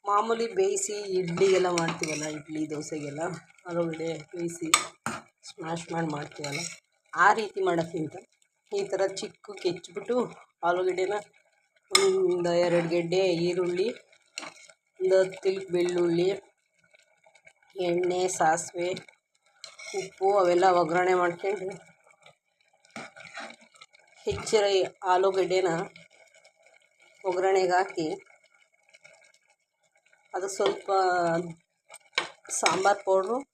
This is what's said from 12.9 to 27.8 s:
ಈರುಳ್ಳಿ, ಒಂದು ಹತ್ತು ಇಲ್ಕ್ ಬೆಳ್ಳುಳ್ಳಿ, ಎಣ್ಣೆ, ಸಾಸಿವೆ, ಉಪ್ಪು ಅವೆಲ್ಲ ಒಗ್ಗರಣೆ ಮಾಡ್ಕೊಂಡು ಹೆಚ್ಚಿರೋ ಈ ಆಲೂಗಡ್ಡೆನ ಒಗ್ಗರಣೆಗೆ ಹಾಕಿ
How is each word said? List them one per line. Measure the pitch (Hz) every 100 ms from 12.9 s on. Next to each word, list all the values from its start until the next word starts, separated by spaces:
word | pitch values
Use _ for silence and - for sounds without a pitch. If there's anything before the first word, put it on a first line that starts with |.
| 175 170 185 190 165 175
ಈರುಳ್ಳಿ, | 175 175 175 214 - _ _ _ - - - - _ _ _
ಒಂದು | 185 190
ಹತ್ತು | 190 - 190
ಇಲ್ಕ್ | 190 190
ಬೆಳ್ಳುಳ್ಳಿ, | 175 180 180 175 170 185 196 - _ _ _ _ _ _ _ _ _ - _ _ 190
ಎಣ್ಣೆ, | 175 175 180 180 185
ಸಾಸಿವೆ, | - 160 170 - 180 175 190 - _ _ _ _ _ - - -
ಉಪ್ಪು | 392 - - 190 202
ಅವೆಲ್ಲ | 180 175 190
ಒಗ್ಗರಣೆ | 175 160 180 180
ಮಾಡ್ಕೊಂಡು | 185 175 170 196 202 185 202 - _ _ _ - _ _ _ _ _ _ - - - - - - - _ _ - _ _ _ -
ಹೆಚ್ಚಿರೋ | 202 151 220 202
ಈ | 190 175 - 190
ಆಲೂಗಡ್ಡೆನ | 185 190 190 175 185 185 165 - - - _ - _ _ _ _ _ _ _ _ _
ಒಗ್ಗರಣೆಗೆ | 190 180 190 190 185
ಹಾಕಿ | 180